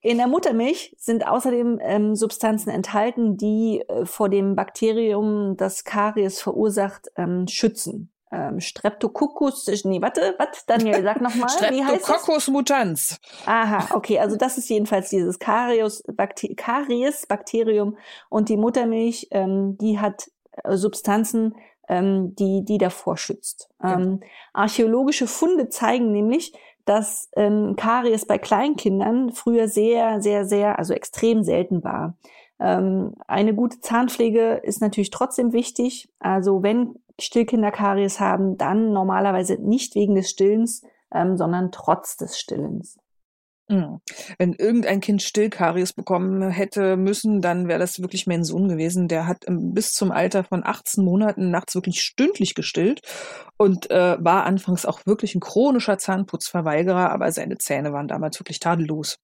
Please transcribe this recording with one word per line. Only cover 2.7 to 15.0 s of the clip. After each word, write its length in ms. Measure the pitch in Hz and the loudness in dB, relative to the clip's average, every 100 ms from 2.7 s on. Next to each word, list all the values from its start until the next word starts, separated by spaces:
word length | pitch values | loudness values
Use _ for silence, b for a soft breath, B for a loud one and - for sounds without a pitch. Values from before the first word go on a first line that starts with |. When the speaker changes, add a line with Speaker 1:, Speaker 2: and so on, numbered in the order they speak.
Speaker 1:
enthalten, 680 | 180 190 208 226 240 226 196 | -4 -2 0 0 0 0 0
die, 480 | 208 214 226 214 - | 0 0 0 -2 -4
äh, 180 | - 175 | -4 -4
vor 220 | - 202 | -2 0
dem 280 | 196 196 196 | 2 2 0
Bakterium, 1000 | 196 - 226 220 226 208 214 208 202 185 | -4 -2 0 2 0 0 0 0 -2 -2
das 300 | 190 - - | -4 -4 -6
Karies 560 | 208 208 214 196 196 | 0 0 0 -2 -2
verursacht, 680 | - - 214 208 196 196 - - | -4 0 0 2 -2 -4 -14 -6
ähm, 320 | 175 180 185 | -2 -2 -2
schützen. 640 | - 226 214 - - - _ _ | 0 0 -2 -10 -10 -14 _ _
Ähm, 280 | 170 143 156 | -8 -6 -6
Streptococcus, 1040 | - - 208 208 233 - 285 - 285 269 - 202 196 | -8 -4 -4 -2 -6 -2 -4 0 -2 -2 -4 -2 -2
nee, 180 | 185 | 0
warte, 320 | 208 - 190 185 | -2 0 -2 -2
was? 260 | 294 - - | -6 -6 0
Daniel, 340 | 226 220 - | 2 4 2
sag 180 | 190 220 | 2 0
noch 140 | 240 | 0
mal, 140 | 233 240 339 214 | 0 0 0 2
wie 120 | 262 | 2
heißt 120 | 269 359 | 0 0
das? 80 | |
Speaker 2:
Streptococcus 440 | - 320 339 311 - | 0 0 2 0 2
mutans. 720 | 277 262 277 208 160 - - B B - | 0 2 2 0 -2 -4 -8 B B 0
Speaker 1:
Aha, 480 | 226 226 202 - - | 0 2 0 0 -2
okay, 240 | 202 208 | 2 2
also 160 | 208 214 | 2 2
das 220 | 254 - | -2 -2
ist 100 | - | -2
jedenfalls 400 | 214 214 202 | 0 2 0